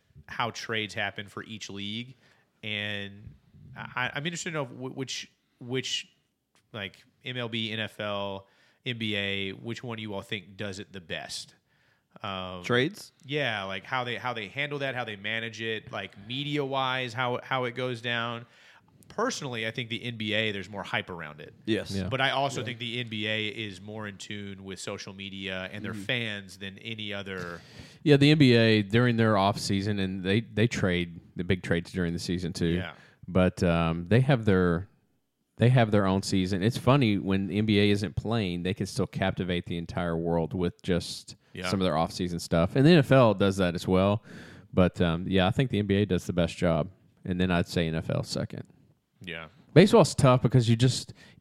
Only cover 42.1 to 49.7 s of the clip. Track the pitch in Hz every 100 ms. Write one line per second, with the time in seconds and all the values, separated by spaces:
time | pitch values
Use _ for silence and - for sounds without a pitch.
42.1 | - 90 85 - 85 90 139 143 175 127
43.1 | 135 117 95 98 98 90 85 - 92 98
44.1 | 104 - - - - - 92 90 - 87
45.1 | 82 92 92 90 - 131 101 101 98 104
46.1 | 90 - 87 82 - 90 80 90 - _
47.1 | _ - 90 92 87 87 92 82 80 -
48.1 | 82 - - - - - _ _ _ _
49.1 | _ 87 82 80 _ _